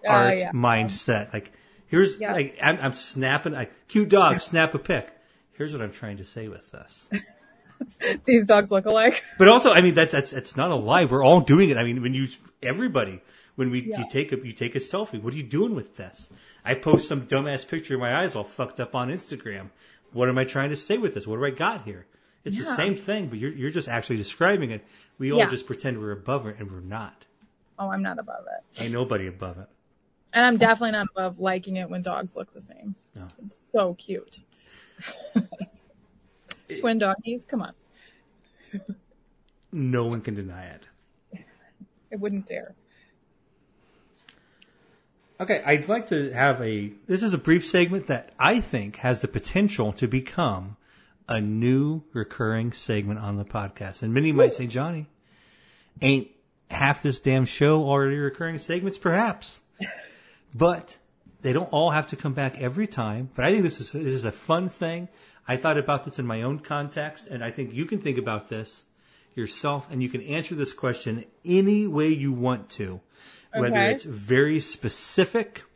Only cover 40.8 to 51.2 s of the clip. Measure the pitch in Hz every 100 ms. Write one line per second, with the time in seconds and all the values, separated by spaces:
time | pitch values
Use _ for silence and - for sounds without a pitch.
40.8 | - _ _ _ _ 190 - _ _ _
41.8 | - _ _ 214 208 202 196 - - -
42.8 | _ _ _ _ _ _ _ _ _ _
43.8 | _ _ _ _ - _ _ _ _ _
44.8 | _ _ _ _ _ _ 185 190 143 151
45.8 | 151 226 226 160 139 120 139 123 117 107
46.8 | 104 - - 185 220 175 139 170 170 180
47.8 | 175 190 - 123 - - 135 233 - 123
48.8 | 101 - 127 123 - 107 - - 202 202
49.8 | 107 - 123 131 127 - 151 95 92 104
50.8 | _ _ _ _